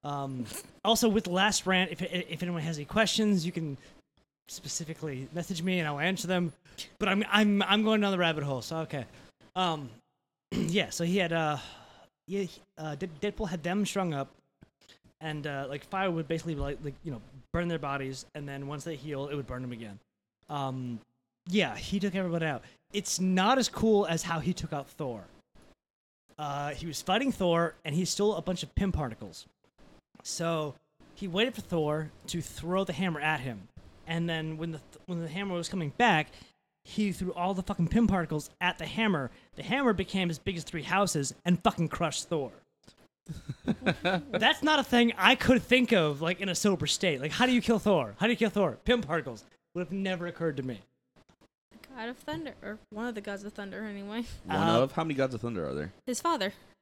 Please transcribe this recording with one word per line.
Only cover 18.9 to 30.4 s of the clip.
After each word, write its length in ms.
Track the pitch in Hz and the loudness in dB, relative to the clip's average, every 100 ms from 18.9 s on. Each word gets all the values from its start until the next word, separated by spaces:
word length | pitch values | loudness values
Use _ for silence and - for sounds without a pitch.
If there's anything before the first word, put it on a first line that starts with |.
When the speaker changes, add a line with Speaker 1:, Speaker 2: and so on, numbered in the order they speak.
| 151 | -8
Speaker 1:
heal, 320 | 147 139 143 | -6 -6 -4
it 80 | 147 | -6
would 120 | 131 | -6
burn 140 | 127 | -6
them 100 | 127 | -8
again. 260 | 120 113 98 _ _ _ _ _ | -8 -12 -14 _ _ _ _ _
Um, 500 | 147 135 131 123 117 - _ _ _ - | -4 -4 -4 -6 -8 -12 _ _ _ -2
yeah, 260 | 196 156 110 | 0 0 -2
he 240 | - 196 | -4 -2
took 160 | 196 185 | 0 0
everybody 300 | 185 165 160 | -2 0 0
out. 180 | 127 - - _ | -4 -8 -20 _
It's 260 | 202 - - | -6 -4 0
not 380 | 185 185 190 262 | 2 4 6 4
as 100 | 233 | 2
cool 380 | - 220 208 185 | 2 6 6 4
as 160 | 165 | 0
how 160 | 180 165 | 0 -2
he 140 | 143 | -2
took 180 | 180 160 | -2 -4
out 160 | 147 139 | -6 -8
Thor. 380 | - 139 113 87 - _ - - _ _ _ _ _ _ - | -8 -6 -6 -12 -20 _ -20 -20 _ _ _ _ _ _ -10
Uh, 320 | 147 143 143 | -6 -4 -4
he 160 | 151 165 | -6 -6
was 160 | 143 | -6
fighting 300 | - 196 277 | 0 2 2
Thor, 440 | - 185 170 170 - | 2 4 4 2 -2
and 100 | - | -4
he 120 | 151 185 | 0 0
stole 300 | - 208 185 | 2 2 2
a 60 | |
bunch 220 | 170 180 | -2 -4
of 100 | 139 - | -2 0
Pym 160 | 196 | 0
particles. 520 | 175 139 113 101 82 - _ _ _ - - _ _ | 0 -2 -6 -14 -16 -20 _ _ _ -20 -20 _ _
So 520 | - - | -10 -4